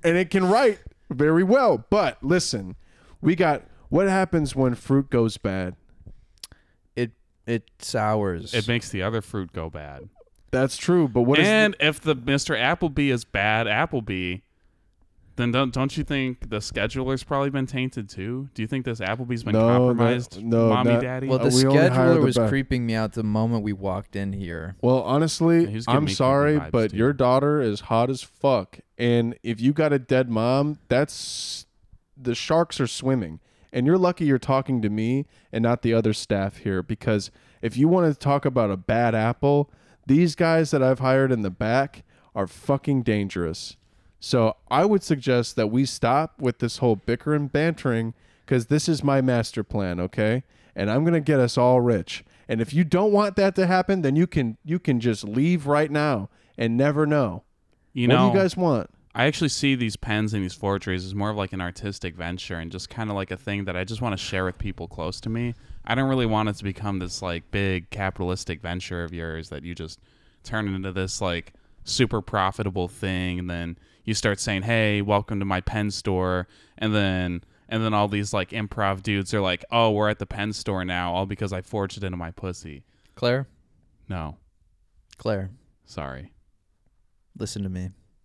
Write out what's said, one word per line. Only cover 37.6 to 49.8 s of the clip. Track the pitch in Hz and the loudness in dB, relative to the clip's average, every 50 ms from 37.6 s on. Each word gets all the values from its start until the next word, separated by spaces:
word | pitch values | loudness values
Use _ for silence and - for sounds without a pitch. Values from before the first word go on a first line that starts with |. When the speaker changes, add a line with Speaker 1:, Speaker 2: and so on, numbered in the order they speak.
Speaker 1:
if | - 117 110 120 | -6 -6 0 2
you | 139 160 | 4 4
wanna | 175 185 175 160 143 | 6 4 4 2 2
talk | - - 143 139 143 - | 0 0 0 0 2 0
about | 147 131 127 113 101 | 0 0 2 2 2
a | 98 92 | 0 -4
bad | 90 - 120 113 120 117 110 | -2 0 0 2 2 2 2
apple, | 110 110 117 120 _ - 139 143 147 143 - - _ _ _ _ _ _ | 2 0 0 -2 _ 2 2 2 2 2 -2 -6 _ _ _ _ _ _
these | - 131 151 175 170 143 | 2 4 4 4 4 2
guys | - 175 165 165 160 165 143 | 0 2 2 4 4 2 2
that | - 143 131 | 2 2 4
I've | 131 131 - | 4 2 2
hired | 135 131 131 135 135 131 | 2 2 4 4 4 4
in | 127 117 104 | 2 0 0
the | 95 | -4
back | 90 _ 107 110 117 131 139 143 - - - _ _ _ _ _ _ | -4 _ -2 0 2 0 0 -2 -6 -18 -20 _ _ _ _ _ _
are | 110 98 90 | -6 -6 -6
fucking | - - - - 139 135 - - 143 131 120 | -6 -16 -4 -2 -2 -2 0 0 -2 0 2
dangerous. | 120 110 104 101 98 - 92 87 82 82 - - - - _ _ _ _ _ _ _ _ _ | 0 0 0 0 -4 -4 -4 -4 -4 -4 -8 -12 -16 -18 _ _ _ _ _ _ _ _ _
So | - - - 127 113 110 - _ _ _ | -6 -2 2 2 2 2 0 _ _ _
I | 117 139 175 | 0 2 4
would | 208 214 196 - | 4 2 2 2
suggest | - 165 139 120 135 127 123 120 - - | 0 -2 -2 2 2 2 2 2 0 -2
that | - 117 104 | -2 -2 0
we | 110 127 139 | 2 0 0
stop | 127 - - - 117 123 143 156 160 _ _ | 0 -2 -2 0 2 2 2 0 -2 _ _
with | 143 123 120 _ | -4 -4 -2 _
this | - 117 - - | -4 -4 -4 0
whole | - 123 113 95 | 2 2 2 0
bickering, | - - 117 120 - 151 151 151 147 135 | 0 -4 -4 -2 0 0 0 0 0 0
bantering, | - 151 151 165 165 - - 139 120 113 113 113 113 _ _ _ _ _ _ - | 0 0 0 0 -2 -2 -2 0 0 0 -2 -4 -6 _ _ _ _ _ _ 0
'cause | 139 127 113 | 0 0 2
this | - 147 151 - - | 2 0 0 2 0
is | 160 131 135 | -2 0 2
my | 143 139 135 | 2 2 4
master | 131 127 123 120 110 - - - 104 | 4 2 2 2 0 -2 -4 -8 -8
plan, | _ - 107 | _ -4 -4